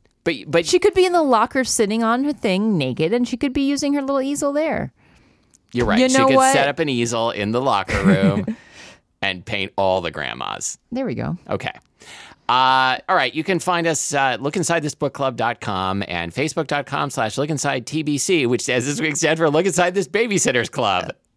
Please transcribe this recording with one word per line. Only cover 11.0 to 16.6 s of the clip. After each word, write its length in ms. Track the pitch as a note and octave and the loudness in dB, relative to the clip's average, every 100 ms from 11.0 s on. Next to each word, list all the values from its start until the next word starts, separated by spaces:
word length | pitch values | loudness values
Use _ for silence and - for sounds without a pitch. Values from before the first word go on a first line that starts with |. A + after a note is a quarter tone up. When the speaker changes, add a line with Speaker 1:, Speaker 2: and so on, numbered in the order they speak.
| B3+ | -6
Speaker 2:
we 100 | A2+ | -4
go. 220 | B2+ F3 - | -6 -6 -6
Speaker 1:
Okay. 220 | G3 - - _ _ - - - - - | -6 -6 -10 _ _ -20 -20 -20 -12 0
Uh, 480 | B2+ C3 C3 C3 B2+ - | 2 4 4 2 0 -2
all 80 | F#3 | 0
right. 180 | C3 | 0
You 100 | D3 | -4
can 160 | D#3+ F3 | -2 -2
find 260 | - F3 E3 | 0 -2 0
us, 260 | D3+ - | -2 -2
uh, 240 | C#3+ C3+ A2+ | 0 0 0
look 180 | C#3 F#3+ | -4 -4
inside 240 | E3 E3+ | 0 -2
this 140 | D3 - | -2 -4
book 180 | C#3+ | -6
club 240 | - C3+ A#2+ | -2 -4 -2
dot 240 | A#2 B2 | -4 -4
com 420 | - F#2+ F#2+ G2 G2+ | -4 -2 -2 -2 -4
and 260 | F2 E2+ | -6 -6
facebook 320 | A#2 D3+ D#3 | -4 -4 -4